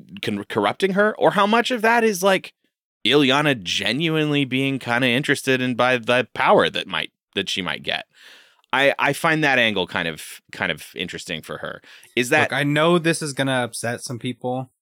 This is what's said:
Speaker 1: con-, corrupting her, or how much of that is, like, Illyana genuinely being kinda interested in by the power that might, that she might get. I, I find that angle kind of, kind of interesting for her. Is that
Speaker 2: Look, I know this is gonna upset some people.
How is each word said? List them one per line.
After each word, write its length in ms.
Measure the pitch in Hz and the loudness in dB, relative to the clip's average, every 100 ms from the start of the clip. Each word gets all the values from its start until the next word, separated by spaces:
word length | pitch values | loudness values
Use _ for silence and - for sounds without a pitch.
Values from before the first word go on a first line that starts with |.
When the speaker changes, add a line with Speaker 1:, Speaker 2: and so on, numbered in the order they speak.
| - 98 | -20 -12
Speaker 1:
con-, 220 | - 101 101 | -8 -6 -6
corrupting 480 | 113 101 120 190 | 0 0 0 -2
her, 220 | 190 208 - | 2 0 2
or 140 | 156 | 2
how 140 | 165 208 | 4 2
much 240 | 226 233 | 2 0
of 120 | 247 | 0
that 200 | 220 233 | 2 2
is, 200 | 226 185 | 2 2
like, 300 | 196 185 - - _ _ _ _ 107 | 2 0 -2 -20 _ _ _ _ 2
Illyana 560 | 143 131 139 147 123 | 4 6 4 2 0
genuinely 840 | 85 87 101 127 165 156 151 143 135 | -2 -4 -2 0 0 0 0 0 0
being 340 | 131 135 135 | -2 -2 -4
kinda 280 | - 120 131 | -2 0 2
interested 540 | 120 143 135 - 131 | 2 0 -2 0 0
in 140 | 127 120 | 0 0
by 220 | 123 127 | 2 2
the 300 | 113 123 123 | 2 0 0
power 360 | - 139 196 85 | 0 4 4 4
that 160 | 87 95 | 0 -6
might, 240 | 82 - _ _ 98 | -6 -6 _ _ -6
that 140 | 98 | -4
she 120 | - | -4
might 220 | 87 71 | -6 -6
get. 220 | 71 - - _ - - _ _ _ | -6 -6 -8 _ -20 -20 _ _ _
I, 200 | 127 139 - | 2 2 2
I 140 | 135 | 0
find 300 | 139 165 160 | 0 0 2
that 140 | 147 131 | 2 4
angle 280 | 113 98 87 | 2 2 -2
kind 200 | 98 82 | -2 -4
of, 340 | 80 - - _ | -6 -12 -18 _
kind 180 | - 95 | -6 -4
of 160 | 76 - - | -4 -8 -10
interesting 460 | 90 85 - 80 | -10 -10 -10 -10
for 180 | - 76 | -10 -12
her. 220 | 76 - - - - - | -12 -14 -18 -20 -8 -4
Is 140 | 123 | 0
that 220 | 151 139 | 2 2
Speaker 2:
Look, 20 | |
I 100 | 127 | 0
know 340 | 147 147 160 175 | 0 2 4 4
this 220 | 165 160 | 2 -2
is 100 | 151 | -4
gonna 300 | 131 135 131 | -4 -2 0
upset 380 | 120 - 117 120 | -2 -4 -6 -6
some 180 | - 120 | -8 -8
people. 500 | 131 120 127 127 131 _ | -8 -8 -6 -6 -8 _